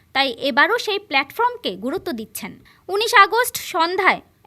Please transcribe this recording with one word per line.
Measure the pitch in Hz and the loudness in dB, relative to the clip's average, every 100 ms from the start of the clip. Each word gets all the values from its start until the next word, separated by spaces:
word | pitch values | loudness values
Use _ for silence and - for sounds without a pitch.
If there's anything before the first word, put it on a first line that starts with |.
| _ | _
তাই | 262 269 | -2 -2
এবারও | - 277 269 320 466 | -2 -2 2 2 0
সেই | 480 403 | -2 -6
প্ল্যাটফর্মকে | 403 285 277 - 480 494 262 185 | -2 -2 -2 -2 -2 -2 -8 -6
গুরুত্ব | 240 302 - | -6 -6 -8
দিচ্ছেন। | 220 220 - - - - _ - | -10 -10 -12 -14 -16 -20 _ -6
উনিশ | 392 453 | -2 4
আগস্ট | 453 392 440 494 - | 6 6 4 0 -4
সন্ধ্যায় | - 359 339 392 370 180 - _ | -6 -2 0 2 2 0 -6 _